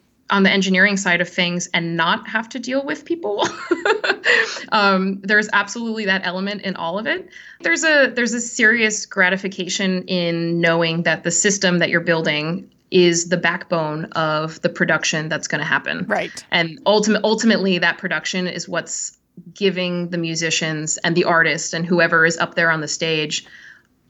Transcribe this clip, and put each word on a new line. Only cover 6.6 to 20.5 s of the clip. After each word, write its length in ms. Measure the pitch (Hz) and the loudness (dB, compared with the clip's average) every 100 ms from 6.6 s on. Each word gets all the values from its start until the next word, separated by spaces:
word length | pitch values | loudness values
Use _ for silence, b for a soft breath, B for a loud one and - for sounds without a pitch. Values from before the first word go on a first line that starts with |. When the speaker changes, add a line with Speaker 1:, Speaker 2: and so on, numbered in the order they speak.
Speaker 1:
in 120 | 196 - | -6 -6
all 220 | 165 190 | -4 -4
of 60 | 285 | -4
it. 220 | 370 - B B B | -4 -8 B B B
There's 220 | 339 330 | -2 2
a, 240 | 320 294 262 | 4 4 4
there's 240 | 240 233 | 2 -2
a 80 | 233 | -2
serious 640 | - - 220 233 220 214 - | -4 2 4 4 2 0 -4
gratification 960 | 196 180 185 190 196 180 - 190 185 | 0 2 2 -4 -6 -4 -2 0 -2
in 560 | 180 180 170 170 170 170 | -2 -2 0 0 0 2
knowing 440 | 170 165 165 165 | 2 4 2 0
that 200 | 170 156 | 0 0
the 80 | 175 | 0
system 460 | - 208 202 185 175 | 0 2 2 2 2
that 100 | 165 | 2
you're 120 | 170 | 0
building 680 | 170 165 160 151 156 190 - _ - | 2 0 0 -2 -2 -4 -8 _ 0
is 380 | 185 175 170 170 | 4 6 4 0
the 80 | 175 | 0
backbone 680 | 170 180 - 170 151 156 - | 0 -2 -2 -2 -2 -4 -6
of 460 | 165 156 156 160 - | -2 -2 -2 -4 -4
the 80 | 170 | -4
production 600 | - 175 156 - 160 156 | 0 0 0 0 -2 -4
that's 180 | 156 - | -6 -4
gonna 160 | 151 | -4
happen. 420 | 151 139 - 170 185 | -2 -2 -2 -6 -2
Speaker 2:
Right. 360 | 196 175 - - | -4 -4 -10 -2
Speaker 1:
And 280 | 175 165 160 - | 0 0 -2 2
ultimate-, 360 | 208 202 208 | 4 4 2
ultimately, 540 | 214 214 226 185 190 175 | 2 2 2 2 2 2
that 220 | 170 - | 0 -2
production 480 | 180 156 - 185 180 | -4 -4 -4 -4 -4
is 200 | 170 190 | -6 -6
what's 500 | 170 160 - - - _ - 170 | -6 -6 -8 -8 -12 _ -20 -18
giving 560 | - 196 180 180 175 170 | -2 0 0 -2 -2 -4
the 80 | 175 | -4
musicians 800 | 165 165 165 | -4 -2 -2